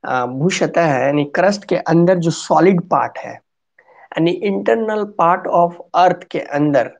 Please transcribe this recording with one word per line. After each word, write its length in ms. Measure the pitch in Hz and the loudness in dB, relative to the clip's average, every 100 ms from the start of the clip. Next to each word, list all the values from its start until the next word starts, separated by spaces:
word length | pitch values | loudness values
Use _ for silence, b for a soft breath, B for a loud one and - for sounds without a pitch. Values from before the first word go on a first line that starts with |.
अ, 220 | - 127 123 | -4 -4 -4
भू 240 | 131 165 | -2 -2
सतह 360 | 190 165 - 165 | 0 -2 0 0
है, 180 | 135 135 | 2 0
यानी 180 | 147 | 0
क्रस्ट 400 | 143 - 180 202 - | -2 0 0 0 -4
के 80 | 170 | -4
अंदर 420 | - 170 170 185 | 2 2 4 2
जो 120 | 165 | 0
सॉलिड 500 | 156 - 160 170 185 | -4 0 4 4 2
पार्ट 380 | - 151 120 - | 0 -2 -2 -8
है, 140 | 101 | -14
यानी 1080 | - _ _ _ _ _ _ - - 165 180 | -16 _ _ _ _ _ _ -12 -2 -2 -2
internal 600 | 208 196 208 226 220 214 208 202 | -4 -2 0 0 -2 -4 -6 0
part 300 | 170 185 180 | 0 0 0
of 200 | 180 175 175 - 170 | 0 0 -2 -4 2
earth 280 | 180 175 - | 2 2 -6
के 80 | 165 | -10
अंदर 520 | - 143 147 143 113 - | -6 -2 2 2 -2 -8